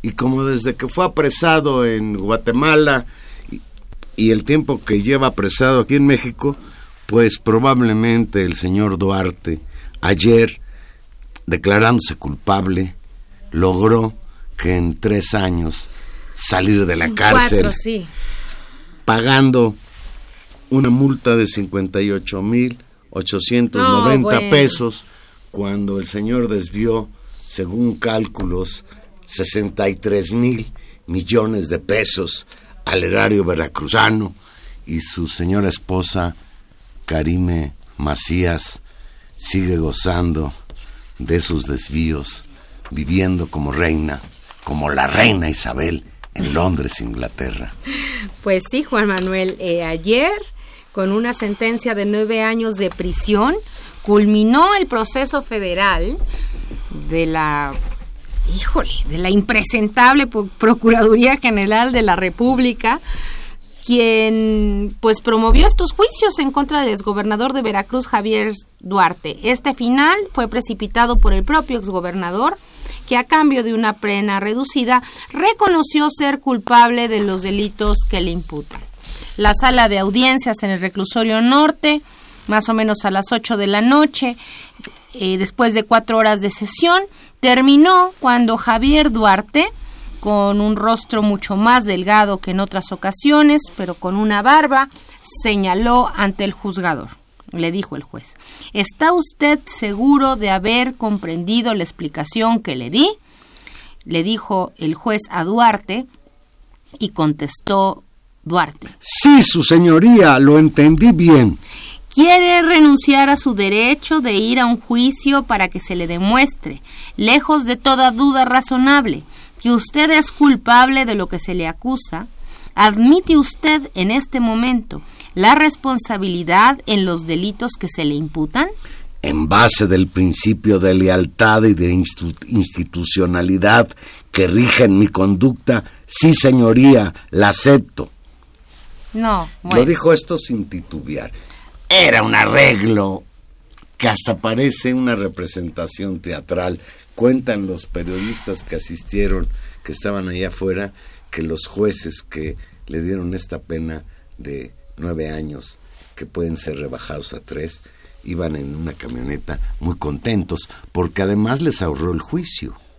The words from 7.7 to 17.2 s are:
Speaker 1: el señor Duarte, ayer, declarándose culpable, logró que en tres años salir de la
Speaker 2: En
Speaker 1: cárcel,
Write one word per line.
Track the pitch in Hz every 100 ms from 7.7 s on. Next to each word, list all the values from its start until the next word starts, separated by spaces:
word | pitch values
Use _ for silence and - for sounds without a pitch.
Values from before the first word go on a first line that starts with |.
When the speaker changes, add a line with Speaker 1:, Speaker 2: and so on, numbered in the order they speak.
| 131 117 107 117 117 110 101
Speaker 1:
el | 92 85
señor | 90 98 104 92
Duarte, | 95 98 92 85 - 80 - - - -
ayer, | 87 95 104 117 113 - - - - - - - - - -
declarándose | 82 98 101 113 120 - -
culpable, | - 69 - 98 95 92 92 - - - - - -
logró | 78 92 92 110 117 113 113 - - - -
que | 87 90
en | 87 -
tres | 107 104 95 107
años | 92 87 82 - - - - - -
salir | - - 92 95 101 92
de | 82
la | 82
Speaker 2:
En |
Speaker 1:
cárcel, | 214